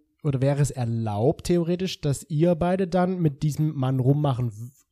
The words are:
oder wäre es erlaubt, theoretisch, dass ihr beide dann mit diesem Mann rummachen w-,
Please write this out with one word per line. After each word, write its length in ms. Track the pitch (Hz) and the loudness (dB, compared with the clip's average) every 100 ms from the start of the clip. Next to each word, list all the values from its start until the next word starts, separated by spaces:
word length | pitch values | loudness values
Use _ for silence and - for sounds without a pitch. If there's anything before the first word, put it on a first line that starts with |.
| _ _ | _ _
oder 200 | 151 135 | -4 0
wäre 180 | 135 143 | 0 2
es 100 | 135 | 0
erlaubt, 760 | - 117 117 110 104 127 165 - | 0 -4 -2 -2 0 0 0 0
theoretisch, 560 | 175 165 180 180 - | 0 0 -2 -4 -4
dass 260 | 147 135 - | -4 -4 -4
ihr 260 | 147 175 165 | 0 2 2
beide 300 | 175 185 185 | 0 0 0
dann 340 | 180 185 185 | 0 0 2
mit 220 | 156 135 | 0 0
diesem 320 | 151 143 156 | -2 0 -2
Mann 260 | 139 131 131 | 0 0 2
rummachen 520 | 127 147 143 123 120 | 2 2 2 0 -4
w-, 180 | 104 123 - _ | -6 -14 -20 _